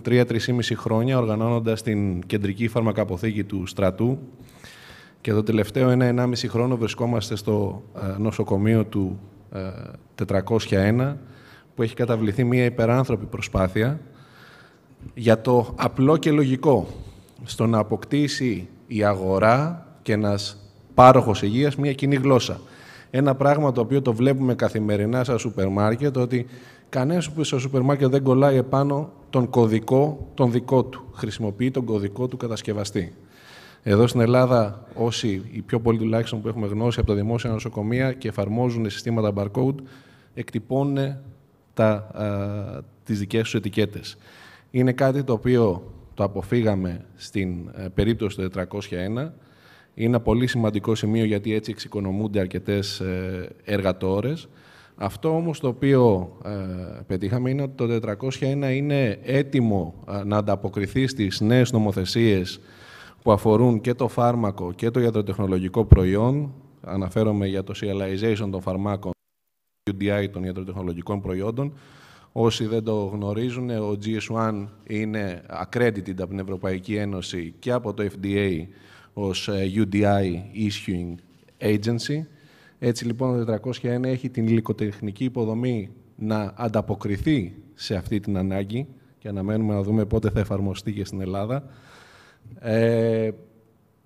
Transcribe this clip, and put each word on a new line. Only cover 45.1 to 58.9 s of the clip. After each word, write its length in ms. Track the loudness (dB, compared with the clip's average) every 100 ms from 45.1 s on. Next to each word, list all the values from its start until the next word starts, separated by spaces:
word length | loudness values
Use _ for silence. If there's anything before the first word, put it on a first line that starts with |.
| 2
το 100 | 0
οποίο 600 | 0 4 4 4 2 -6 -18 -12
το 100 | -2
αποφύγαμε 840 | -2 -2 0 2 2 2 -2 -6 -12 -20
στην, 540 | -8 -4 -4 -6 -10 -10
ε, 120 | -6
περίπτωση 420 | 0 2 2 -2 -4
του 60 |
τετρακόσια 580 | -6 -4 -6 -8 -8 -6
ένα. 340 | -4 -4 -6 -10 _ _ -20 -20 _
Είναι 140 | -2 2
ένα 120 | 2
πολύ 280 | 2 2 2
σημαντικό 480 | 2 0 0 0 0
σημείο, 300 | 0 2 2
γιατί 280 | 0 0
έτσι 180 | -4 -4
εξοικονομούνται 680 | -10 -8 -6 -4 -2 -2 -2
αρκετές, 600 | -2 -4 -2 -2 -2 -6
ε, 500 | -6 -6 -6 -8 -10 -12
εργατόρες. 840 | -4 0 0 0 0 0 -2 -6 -10 -20 -20 -20 -20 -8
Αυτό 400 | -8 -4 -2 0
όμως 240 | -2 -2
το 80 | -4
οποίο, 640 | 0 4 6 6 6 0 -10 -10
ε, 40 | -8 -6 -8 -10 -12 -6
πετύχαμε 420 | -4 -2 -2 -2
είναι 120 | -2
ότι 120 | -4 -4
το 120 | -2
τετρακόσια 640 | 0 -2 -6 -6 -4 -2
ένα 220 | -2 0
είναι 480 | 0 0